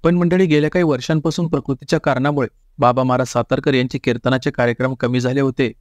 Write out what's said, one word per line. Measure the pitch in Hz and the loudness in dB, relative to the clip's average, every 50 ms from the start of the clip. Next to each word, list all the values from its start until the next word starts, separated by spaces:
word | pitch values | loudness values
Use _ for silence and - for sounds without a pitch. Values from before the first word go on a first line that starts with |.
पण | - 165 175 | 2 2 2
मंडळी, | 175 175 175 180 180 190 | 2 2 2 2 2 4
गेल्या | 170 151 147 147 151 | 4 4 2 2 2
काही | - 180 175 | 0 0 0
वर्षांपासून | 156 143 123 - - 160 156 139 165 151 - 175 160 | 2 0 -2 -2 -2 -2 0 0 -2 -2 -2 -2 -2
प्रकृतीच्या | - 143 - - 135 - - - - 156 | -2 -4 -2 -4 -6 -6 -2 -2 -2 0
कारणामुळे | - 151 135 127 131 143 147 143 127 - _ _ _ _ _ - | 0 0 0 0 0 0 0 0 -4 -4 _ _ _ _ _ 2
बाबा | 123 123 120 131 | 2 2 4 2
महाराज | 131 131 127 123 131 | 2 2 2 0 -2
सातारकर | - - 120 117 _ - - - 151 135 | -2 -2 -4 0 _ -2 0 0 0 2
यांचे | 127 123 127 - 131 | 2 0 -2 -4 -4
कीर्तनाचे | - 131 120 123 - 123 131 131 - 147 | -2 -2 -2 0 0 -2 -2 0 -2 -4
कार्यक्रम | - - 120 120 117 - 127 131 135 | -2 0 -2 -2 0 -2 -2 -4 -2
कमी | - - 117 127 127 | -2 -4 -2 -2 0
झाले | 120 123 131 139 | -2 0 0 0
होते. | 139 135 127 - 135 113 - _ | -2 -2 0 -2 -2 -2 -4 _